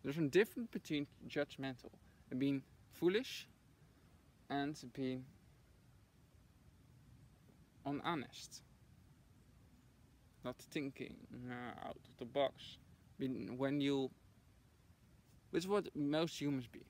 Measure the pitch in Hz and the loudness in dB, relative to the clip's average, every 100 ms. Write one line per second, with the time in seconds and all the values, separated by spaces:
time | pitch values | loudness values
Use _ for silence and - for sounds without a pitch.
0 | 135 156 147 165 220 - 226 196 - 151 | 0 2 6 8 6 2 -6 -6 -2 -2
1 | 143 - - 151 143 - 135 127 - - | -2 -8 -4 -2 -2 -2 -6 -6 -12 -18
2 | - - - 127 139 135 - - - - | -20 -20 -6 2 2 2 -2 -20 -20 2
3 | 170 202 269 - - - - - - - | 4 4 0 -8 -12 -20 -20 -20 -20 -20
4 | - - - - - 143 143 151 127 139 | -20 -20 -20 -20 -4 0 0 -4 -8 -2
5 | 131 131 131 - - - - - - - | -2 -2 -6 -18 -20 -20 -20 -20 -20 -20
6 | - - - - - - - - - - | -20 -20 -20 -20 -20 -20 -20 -20 -20 -20
7 | - - - - - - - - 139 143 | -20 -20 -20 -20 -20 -20 -20 -10 -6 -2
8 | - 165 - - - - - - - - | 0 -2 -2 -10 -14 -16 -18 -20 -20 -20
9 | - - - - - - - - - - | -20 -20 -20 -20 -20 -20 -20 -20 -20 -20
10 | - - - - - 127 - 160 139 - | -20 -20 -20 -10 -8 -8 -6 -4 -4 -6
11 | 131 - - 123 123 123 120 - - - | -10 -10 -14 -10 -8 -6 -8 -8 -8 -10
12 | - - 120 143 139 - - - - - | -16 -12 -2 2 2 0 -16 -16 -20 -20
13 | - - 135 123 95 123 135 147 139 139 | -20 -2 -2 0 -4 0 2 4 4 4
14 | 127 - - - - - - - - - | 2 -4 -20 -20 -20 -20 -20 -20 -20 -20
15 | - - - - - 165 180 208 - 147 | -20 -20 -20 -20 0 0 4 2 2 0
16 | 143 151 165 - 143 139 117 - | 2 4 2 0 0 0 -2 -12